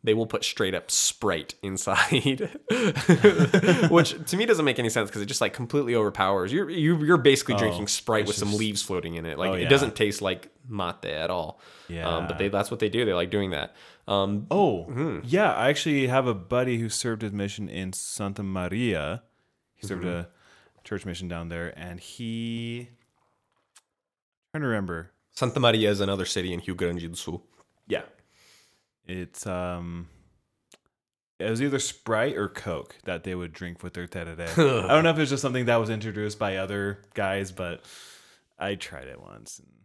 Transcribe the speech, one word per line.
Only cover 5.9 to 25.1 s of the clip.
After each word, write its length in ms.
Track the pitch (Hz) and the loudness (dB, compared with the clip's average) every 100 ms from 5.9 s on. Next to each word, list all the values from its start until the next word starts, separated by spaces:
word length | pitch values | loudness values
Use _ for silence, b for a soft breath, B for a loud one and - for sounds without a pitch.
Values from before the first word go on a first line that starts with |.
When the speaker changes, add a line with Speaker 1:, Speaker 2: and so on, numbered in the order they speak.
| 117 | 2
Speaker 1:
overpowers. 580 | 104 95 95 98 92 | 2 2 2 2 2
You're, 160 | 147 165 | 0 0
you, 340 | 175 156 170 | 2 4 4
you're 140 | 151 170 | 6 8
basically 380 | 135 135 - 107 | 8 6 4 2
Speaker 2:
Oh, 20 | |
Speaker 1:
drinking 300 | 107 87 101 | 2 0 -2
Sprite 340 | - - 110 | -4 2 2
Speaker 2:
it's 60 | 101 | 2
Speaker 1:
with 80 | 101 | 0
some 120 | 104 | 0
Speaker 2:
just 100 | 104 | 0
Speaker 1:
leaves 220 | 110 98 | 0 -2
floating 320 | - 92 87 82 | -2 -4 -4 -8
in 100 | 82 | -6
it. 120 | 73 | -2
Like, 100 | 92 | -2
Speaker 2:
Oh, 40 | 92 | 0
Speaker 1:
it 80 | |
Speaker 2:
yeah. 40 | 87 | 6
Speaker 1:
doesn't 260 | 135 135 - | 6 4 2
taste 260 | 107 98 | 0 2
like 300 | 98 92 - _ 123 | -2 -4 -8 _ -10
mate 340 | 107 87 87 - | -4 -4 -6 -8
at 260 | 76 85 | -4 -2
all. 280 | 90 78 - B B B | -2 -4 -10 B B B
Um, 380 | 82 85 82 78 | -6 -2 -2 -4
but 60 | |
Speaker 2:
Yeah. 40 | 76 | -2
Speaker 1:
they, 100 | 98 | 0
that's 200 | 98 104 | 0 -2
what 100 | 110 | 0
they 80 | 107 | 0
do. 140 | 113 | 2
They 100 | 113 | 0
like 180 | 90 90 | 0 0
doing 180 | 104 95 | 0 -2
that. 260 | 78 - B B B - | -4 -6 B B B -2
Um, 380 | 101 98 104 - | 0 2 -2 0
Speaker 2:
Oh, 320 | 185 185 95 | 2 4 2
Speaker 1:
hmm. 360 | 82 123 165 180 | -4 -4 -4 -4
Speaker 2:
yeah. 280 | 123 175 202 | 0 2 2
I 160 | 92 120 | 4 2
actually 360 | 151 165 143 131 | 2 2 2 4
have 220 | 131 127 | 2 2
a 80 | 101 | -2
buddy 420 | 87 123 127 117 | 0 0 2 0
who 100 | 113 | -2
served 360 | - 120 110 | -2 -4 -4
his 80 | 110 | -4
mission 340 | 101 101 98 101 | -4 -4 -6 -8
in 240 | 73 95 | -6 -6
Santa 520 | 92 - - 101 101 | -6 -8 -4 -4 -4
Maria. 800 | 98 95 90 101 123 85 73 104 _ _ _ _ _ | -4 -4 -2 -2 0 0 -2 -6 _ _ _ _ _
He 140 | _ 101 | _ -8
served 160 | 92 | -6
Speaker 1:
Mm-hmm. 160 | 90 87 | -4 -4
Speaker 2:
a 640 | 87 _ _ - _ _ | -8 _ _ -20 _ _
church 200 | - 101 98 | -10 -8 -6
mission 200 | 87 92 | -8 -8
down 220 | 85 85 | -8 -8
there, 240 | 85 85 - | -8 -8 -10
and 240 | 90 90 | -14 -14
he, 880 | - - 117 113 117 117 117 120 123 120 _ _ _ _ _ _ _ - _ _ _ _ _ _ _ | -16 -12 -8 -6 -6 -6 -8 -10 -12 _ _ _ _ _ _ _ _ -20 _ _ _ _ _ _ _
trying 80 | 156 | -4
to 60 | 139 | 0
remember. 440 | 110 95 82 87 | 0 -2 -6 -10